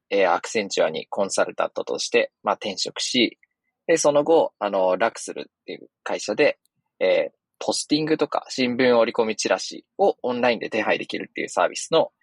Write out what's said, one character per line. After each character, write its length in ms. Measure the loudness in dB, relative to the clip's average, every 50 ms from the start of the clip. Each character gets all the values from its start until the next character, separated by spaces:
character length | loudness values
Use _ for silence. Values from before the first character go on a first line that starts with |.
| _ _
え 160 | 0 2 4
ー、 80 | 4 2
ア 40 | 0
ク 120 | -2 -4
セ 120 | -4 -4 -4
ン 60 | -2
チ 140 | 0 0 0
ュ 40 |
ア 40 | 0
に 160 | 0 -4 -8 -8
コ 160 | -4 -4 -2
ン 60 | -2
サ 160 | 0 -2 -2
ル 80 | -2 -2
タ 120 | -2 -4
ン 40 | -4 -4
ト 80 | -6 -6
と 160 | -6 -6 -6
し 120 | -4 -2
て、 200 | 0 0 0 -2 _ _ -4
ま 100 | -2 -2
あ、 20 |
転 200 | -2 -4 -8 -6
職 240 | -6 -6 -6 -6 -8
し、 380 | -8 -2 0 2 2 0 0 _ _ _ _ _ _ _ _ _ _
で、 100 | 0 0
そ 160 | 2 4 4 4
の 100 | 4 4
後、 300 | 4 4 4 4 2 -2 _
あ 100 | -4 -2
の、 300 | 0 2 2 2 2 2
ラ 140 | 0 -2 -2
ク 60 | -4
ス 140 | -10 -12 -12
ル 160 | -12 -12 -14
っ 160 | _ _ _
て 80 | -14 -14
い 40 |
う 120 | -14 -14 -20 _ _ _
会 180 | -6 -6 -6
社 140 | -4 -4 0
で、 240 | 2 2 2 2 -2 _ _ _ _ _ _ _ _
え 320 | 2 2 2 2 0 -2
ー、 20 | -6 _ _ _ _ _
ポ 140 | -6 -4 -4
ス 160 | -4 -2 -2
テ 80 | -2
ィ 60 | -2 0
ン 20 |
グ 140 | 0 0 0
と 100 | 0 -2
か 160 | -2 -4 -6 -6
新 260 | -4 -2 -2 -2 0
聞 180 | 2 2 4 6
折 180 | 4 4 2 2
り 40 |
込 80 | 0 -2
み 120 | -2 -2
チ 120 | -4 0 0
ラ 100 | 0 0
シ 280 | -2 -6 -12 -14 -18 _ _
を 200 | 0 2 2 2 0 -4
オ 120 | -4 -2
ン 80 | 0 2
ラ 80 | 2
イ 60 | 0
ン 20 | 0
で 100 | -4 -4
手 140 | -4 -2 0
配 160 | 0 0 0
で 80 | -2
き 120 | -6 -8 -8
る 100 | -8 -10
っ 20 | _
て 80 | -10
い 60 | -8
う 20 | -4
サ 140 | 0 0 0
ー 60 | 0
ビ 60 | -2
ス 120 | -6 -6 0
の、 220 | 2 2 2 2 -4 _